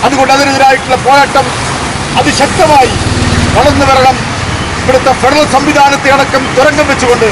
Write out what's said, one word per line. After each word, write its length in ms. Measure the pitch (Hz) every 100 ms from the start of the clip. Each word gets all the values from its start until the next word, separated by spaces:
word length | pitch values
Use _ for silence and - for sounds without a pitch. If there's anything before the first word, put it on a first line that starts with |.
| 214
അതുകൊണ്ട് 260 | 262 269 277
അതിനെതിരായിട്ടുള്ള 600 | 277 269 269 262 - 254 247
പോരാട്ടം 420 | 277 269 277 247 - - - - - - -
അതിശക്തമായി 720 | 302 - 277 - 320 285 254 - - - - - - 202
വളർന്നു 320 | 277 285 269
വരണം. 260 | 262 262 240 - - - - - -
ഇവിടുത്തെ 280 | - 254 269 254
ഫെഡറൽ 240 | 247 294 294 262
സംവിധാനത്തെ 560 | 285 294 269 269 269 277
അടക്കം 260 | 262 269 254 -
തുരങ്കം 300 | 285 294 294
വെച്ചുകൊണ്ട് 360 | 269 247 240 226